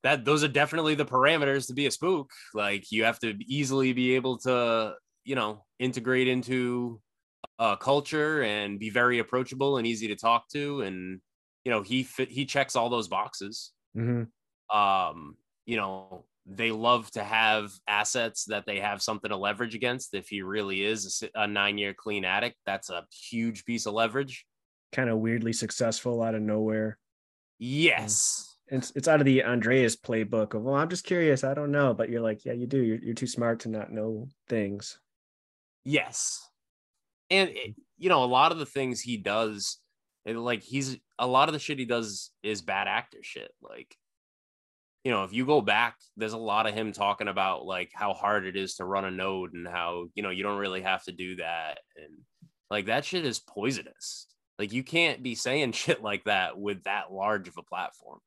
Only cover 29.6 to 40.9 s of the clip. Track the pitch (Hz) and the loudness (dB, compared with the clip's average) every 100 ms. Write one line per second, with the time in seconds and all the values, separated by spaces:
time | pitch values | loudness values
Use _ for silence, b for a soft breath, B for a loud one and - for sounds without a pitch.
29.6 | 110 131 117 110 - 113 110 117 107 110 | 4 6 4 2 -2 -2 0 0 0 -2
30.6 | 117 139 160 185 - 180 160 135 135 143 | 0 0 0 -4 -2 2 4 4 2 -2
31.6 | 147 143 139 113 113 117 113 107 - 120 | 0 4 4 4 0 0 0 -2 -4 -6
32.6 | 120 135 117 110 - 117 123 - 117 117 | 0 2 2 0 -2 -4 -4 0 0 0
33.6 | 113 110 104 110 110 110 131 _ _ 117 | -4 -6 -6 -4 -4 -4 -10 _ _ -2
34.6 | 101 101 - - _ _ _ _ _ _ | -2 -4 -10 -16 _ _ _ _ _ _
35.6 | _ _ 135 147 - - - - - _ | _ _ 0 0 0 -6 -6 -8 -14 _
36.6 | _ _ _ _ _ _ _ 190 185 - | _ _ _ _ _ _ _ 2 2 -2
37.6 | 127 110 _ _ 175 165 123 127 156 165 | -10 -14 _ _ 4 4 6 6 6 4
38.6 | 143 139 131 120 120 113 101 107 110 104 | -4 -2 -2 -4 -6 -4 0 0 0 -2
39.6 | 101 - _ _ _ _ - 117 120 117 | -8 -8 _ _ _ _ -8 -6 -2 -4
40.6 | - 135 135 | -4 -4 -4